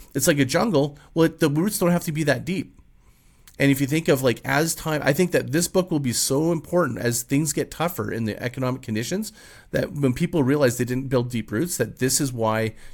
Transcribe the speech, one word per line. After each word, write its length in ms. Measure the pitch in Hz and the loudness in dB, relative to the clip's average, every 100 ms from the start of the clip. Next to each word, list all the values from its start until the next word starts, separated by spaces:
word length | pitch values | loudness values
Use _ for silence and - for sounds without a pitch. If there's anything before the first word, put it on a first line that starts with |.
| - | -10
it's 120 | 143 131 | 0 2
like 120 | 143 | 2
a 80 | 127 | 2
jungle. 500 | 165 233 151 147 143 - | 2 2 2 0 -4 -6
Well, 140 | 160 165 | 2 2
it, 140 | 165 | 2
the 100 | 156 | 0
roots 280 | 147 202 - | 2 0 0
don't 120 | 175 | 0
have 140 | 175 | 0
to 80 | 170 | -2
be 120 | 156 | -2
that 220 | 147 123 113 | 0 0 -2
deep. 260 | 185 - - - _ _ _ _ _ - - | -6 -8 -14 -20 _ _ _ _ _ -12 0
And 120 | 139 | 2
if 100 | 135 | 2
you 60 | 135 | 0
think 200 | 156 165 | 0 2
of, 140 | 139 | 2
like, 200 | 131 117 | 2 0
as 300 | 131 139 165 | 0 0 0
time, 260 | - 160 151 | -2 -4 0
I 120 | 131 | 2
think 160 | 147 180 | 2 2
that 180 | 147 120 | 0 0
this 160 | 151 175 | 0 0
book 240 | 185 180 | 0 0
will 80 | 156 | 0
be 140 | 131 | 0
so 400 | 110 - 135 160 | -2 0 0 0
important 460 | 170 - 175 151 - | 0 0 0 0 0
as 240 | 120 117 | -2 -2
things 320 | - 139 156 | 0 0 0
get 160 | 160 - | -2 -4
tougher 420 | - 165 180 104 | -4 -4 -4 -4
in 140 | 110 113 | -4 -4
the 120 | 101 | -4
economic 400 | 123 135 127 127 | -6 -4 -4 -4
conditions, 500 | 123 107 117 185 214 - - - - | -4 -4 -2 -4 -6 -12 -20 -20 -6
that 240 | - - | -4 -4
when 180 | 147 139 | 0 0
people 300 | 123 170 170 | 0 0 2
realize 340 | 127 147 131 120 | 2 4 4 2
they 80 | |
didn't 240 | 120 123 135 | -2 -2 0
build 220 | 131 123 | 0 0
deep 200 | 120 104 | -4 -2
roots, 280 | 104 180 - | -2 -2 -2
that 200 | 113 - | -4 -2
this 220 | 131 - | 0 0
is 140 | 143 | -2
why 400 | 123 110 110 113 - - | -2 0 0 -2 -6 -14